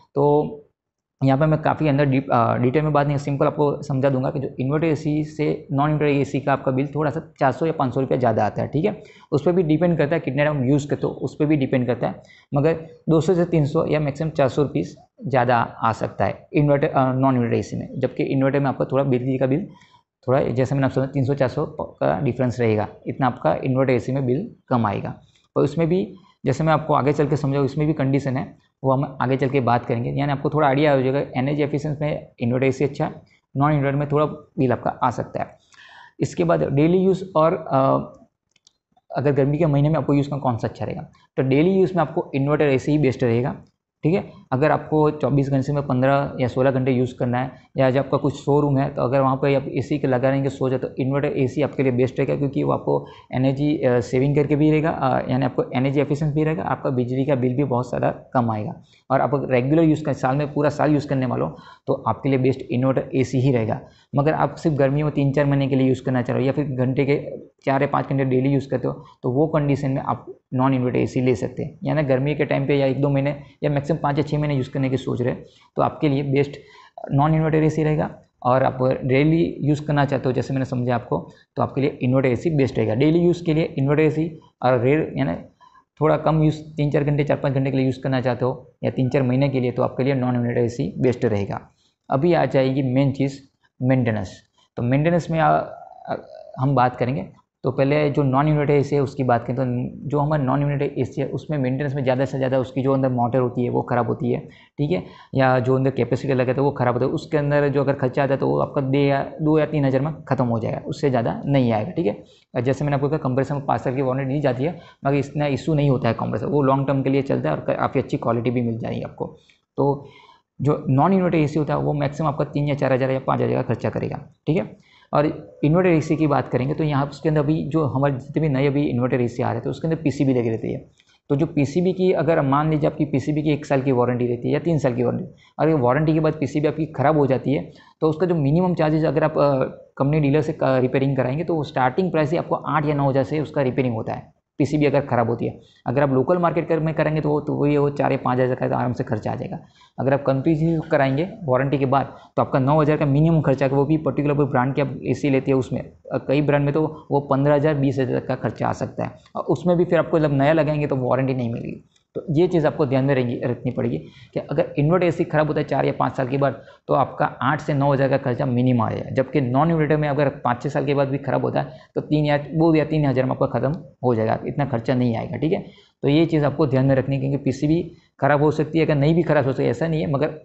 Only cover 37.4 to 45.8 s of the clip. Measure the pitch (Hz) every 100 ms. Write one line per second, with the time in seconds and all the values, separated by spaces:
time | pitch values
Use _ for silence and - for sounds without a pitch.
37.4 | 160 190 - 135 135 135 - - _ _
38.4 | _ _ _ _ _ _ - - 139 139
39.4 | 139 151 160 143 147 156 139 143 139 139
40.4 | 131 113 117 - 101 - - _ _ -
41.4 | 131 135 175 190 185 180 147 175 - 143
42.4 | 139 151 147 131 - 151 131 104 123 117
43.4 | 127 - - _ _ _ 151 202 - -
44.4 | - 127 151 143 - 156 151 147 127 139
45.4 | 139 135 135 143